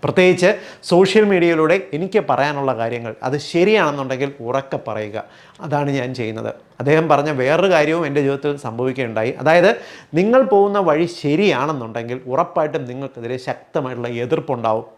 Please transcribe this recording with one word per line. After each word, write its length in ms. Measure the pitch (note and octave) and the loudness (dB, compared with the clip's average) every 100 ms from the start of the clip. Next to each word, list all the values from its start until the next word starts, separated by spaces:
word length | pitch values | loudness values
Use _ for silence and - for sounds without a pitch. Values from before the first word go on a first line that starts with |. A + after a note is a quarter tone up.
പ്രത്യേകിച്ച് 460 | D3 C#3+ F#3 F#3 F3+ G#3 - - - | 0 4 4 4 2 0 -6 -18 0
സോഷ്യൽ 340 | F3 F#3+ G#3+ G#3 | 4 4 4 4
മീഡിയയിലൂടെ 460 | F#3+ E3+ E3 D#3 F#3 F#3+ D3 | 4 2 2 2 2 -2 -6
എനിക്ക് 240 | F#3 G3+ D3 | -2 -2 0
പറയാനുള്ള 440 | B2+ C#3 C#3+ C#3 A#2 | 0 0 0 -2 -2
കാര്യങ്ങൾ 320 | A#2 A#2+ A#2 A2 B2+ | -4 -4 -8 -8 -6
അത് 100 | C#3+ C#3+ | -6 -4
ശരിയാണെന്നുണ്ടെങ്കിൽ 800 | E3+ F#3 G#3+ E3 C#3+ C3 C3 C#3 C#3 A#2 | 0 4 4 2 -2 -6 -4 -4 -6 -4
ഉറക്കെ 320 | C3 C#3 - - | -4 -4 -8 -6
പറയുക, 320 | G#2+ G#2+ G#2 - - - _ D#3+ | -8 -6 -8 -12 -18 -20 _ -6
അതാണ് 240 | D3 C#3+ C#3 | -4 -2 -2
ഞാൻ 160 | B2+ B2+ | -4 -6
ചെയ്യുന്നത്. 300 | A2 A2 A2+ - _ _ | -6 -6 -8 -10 _ _
അദ്ദേഹം 260 | C#3 D#3 D#3+ | 2 2 6
പറഞ്ഞ 180 | C#3+ D3 C#3+ | 4 2 0
വേറൊരു 300 | B2+ D#3+ G3 | 2 2 4
കാര്യവും 320 | F3 D3+ E3 D#3 | 4 4 0 0
എൻ്റെ 120 | C#3+ C#3 | 0 0
ജീവിതത്തിൽ 280 | C#3 C#3+ C#3+ C3 | -2 -4 -6 -8
സംഭവിക്കുകയുണ്ടായി. 680 | A2+ B2+ C3 B2 A2 A2+ C#3 | -4 -4 -2 -4 -2 -2 -2
അതായത് 280 | C3+ E3 F3+ A#3 - - - D3 | 4 6 6 2 -6 -20 -6 -2
നിങ്ങൾ 220 | G3 B3 C4 | 4 4 4
പോകുന്ന 280 | G3+ G3+ G3+ F#3 | 4 2 2 2
വഴി 200 | D3+ E3+ - | 2 0 -4
ശരിയാണെന്നുണ്ടെങ്കിൽ 1000 | C#3+ D3+ G3+ C3 C#3+ D3 A2+ A2+ A#2 B2+ B2+ | -2 2 2 2 0 -4 -6 -8 -8 -8 -4
ഉറപ്പായിട്ടും 560 | C3 C3+ - D#3 D3 B2+ | -2 -2 -2 -2 -4 -8
നിങ്ങൾക്കെതിരെ 460 | B2 C3+ B2+ A#2 B2+ B2+ | -10 -10 -10 -8 -8 -6
ശക്തമായിട്ടുള്ള 600 | B2 - E3+ C3 B2 A#2+ A#2+ | -10 -6 -6 -6 -6 -6 -6
എതിർപ്പുണ്ടാവും. 600 | A#2+ D#3+ D3 B2+ A2+ A2 A2 | -2 -4 -2 -4 0 -2 -4